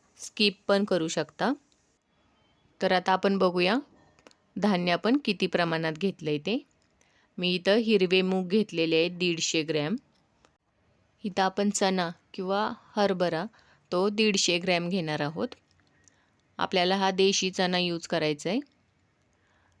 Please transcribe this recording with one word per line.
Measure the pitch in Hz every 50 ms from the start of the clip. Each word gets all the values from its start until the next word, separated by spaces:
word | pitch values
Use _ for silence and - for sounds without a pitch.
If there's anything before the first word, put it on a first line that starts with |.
| _ _ _ -
स्किप | - - - - 214 208 190 - _ -
पण | 202 196 202
करू | 202 190 175 160 165
शकता. | - 175 151 151 - - 160 214 285 - _ _ _ _ _ _ _ _ _ _ _ _ _ _ _ _ _ _ _ _ _ _ _ -
तर | - 185
आता | 185 180 180 -
आपण | 185 185 - 196 196 196
बघूया | 185 180 175 180 180 180 214 269 285 - _ _ _ _ _ _ _ - - _ _ _ - 202
धान्य | 180 208 202 180 175 175
आपण | 175 170 - 208 254 294 -
किती | - 196 175 190 175
प्रमाणात | - 180 175 165 165 160 165 160 160
घेतलंय | 156 190 196 - - 151 151 151 147
ते. | 147 185 214 285 - _ _ _ _ _ _ _ _ _ _ _ _ _ _ -
मी | 180 180 180
इथं | 180 175 190 196 233
हिरवे | 226 220 220 196 185 175 185 185
मूग | 185 185 185 185 185 180
घेतलेले | 180 220 202 - 165 165 165 165 160
आहेत | 160 165 180
दीडशे | 180 175 180 180 170 165 - - - 160 151
ग्रॅम. | 156 156 156 147 151 202 262 - _ _ _ _ _ _ _ _ _ _ _ _ _ _ _ _ _ _ _ _ _ _ _ -
इथं | 214 185 -
आपण | 196 190 185 - 202 208
चणा | 202 - 208 190 190 185 175 170 175 - _ _ -
किंवा | - 185 185 196 202 214 226 233 - - - -
हरभरा | 214 202 196 196 180 180 175 160 160 180 226 - - _ _ _ _ _ _
तो | - 175 190 208
दीडशे | 208 208 220 214 196 196 - - 170 175
ग्रॅम | 175 185 180 170 170 175
घेणार | 185 196 165 156 151 151
आहोत. | 151 147 160 175 214 254 - - _ _ _ _ _ _ _ _ _ _ _ _ _ _ _ _ _ _ _ -
आपल्याला | - 175 - 185 175 180 190
हा | 196 196 190
देशी | 190 185 190 196 202 - 190 190
चणा | 185 - 185 180 180 180
यूज | 180 175 170 165 - -
करायचा | 180 165 156 151 151 147 - 160
आहे. | 196 262 285 - _ _ _ _ _ _ _ _ _ _ _ _ _ _ _ _ _ _ _ _ _ _